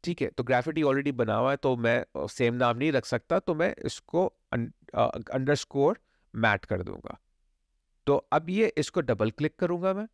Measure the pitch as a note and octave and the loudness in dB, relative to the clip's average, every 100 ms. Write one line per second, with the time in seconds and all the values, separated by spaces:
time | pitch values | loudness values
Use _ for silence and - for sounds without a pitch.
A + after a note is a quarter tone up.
0 | - F3 C3+ - B2 B2 C3+ D3+ D3 C#3 | -6 -4 -4 -4 0 0 2 0 2 2
1 | C#3+ B2+ A2+ G#2+ B2+ C#3 C#3 B2 A#2 A#2+ | 0 0 0 2 0 0 0 2 2 0
2 | - - F2 - A#2+ A#2+ B2 A#2+ D3+ C3+ | -2 -6 -8 0 0 2 0 2 0 0
3 | - A#2 _ F3 - D#3 F3+ - - - | -2 -6 _ -2 0 0 0 -2 -8 -8
4 | _ E3 F#3+ _ _ A#2+ A#2 - - - | _ 0 0 _ _ -4 -4 -10 -8 0
5 | A#2 - A2+ C3 C3 D3 - C#3 C#3+ - | 0 0 -6 -4 0 0 -2 0 2 0
6 | _ _ _ A2+ A2 G2+ - F#2+ F2 - | _ _ _ 0 2 2 0 -4 -4 -10
7 | - - _ _ _ _ _ _ _ _ | -14 -18 _ _ _ _ _ _ _ _
8 | - C#3 - D3 D#3+ F#3 A3 - D3 - | 0 0 2 -2 0 0 0 0 -2 -2
9 | C#3 G#2+ G#2+ - D3+ - F3 F3 F#3 F#3+ | -2 0 0 0 -4 -2 -2 0 -2 -2
10 | A3 | -6